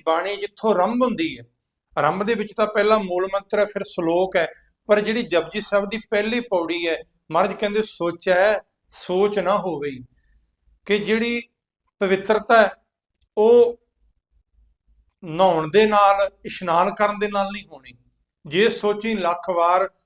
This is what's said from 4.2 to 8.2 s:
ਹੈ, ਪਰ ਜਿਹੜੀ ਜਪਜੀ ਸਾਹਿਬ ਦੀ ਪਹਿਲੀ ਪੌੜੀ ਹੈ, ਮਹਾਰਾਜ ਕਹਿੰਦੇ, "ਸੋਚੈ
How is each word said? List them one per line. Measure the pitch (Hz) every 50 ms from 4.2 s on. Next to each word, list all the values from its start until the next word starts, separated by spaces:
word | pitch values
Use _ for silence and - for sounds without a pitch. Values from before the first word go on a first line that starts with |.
| 185 185 185
ਹੈ, | 180 165 - - - _ _ _ _ _
ਪਰ | - 208 208
ਜਿਹੜੀ | 208 214 220 247 233
ਜਪਜੀ | - 175 170 160 165 - 214
ਸਾਹਿਬ | 202 - - 202 202
ਦੀ | 208 214 220 - _
ਪਹਿਲੀ | - 202 208 214 226 240
ਪੌੜੀ | 240 240 202 175 165 160 175 175 170 170
ਹੈ, | 160 - - - _ _ _ -
ਮਹਾਰਾਜ | 156 165 190 202 190
ਕਹਿੰਦੇ, | - - 202 208 220 214
"ਸੋਚੈ | 214 - - 170 170 170 170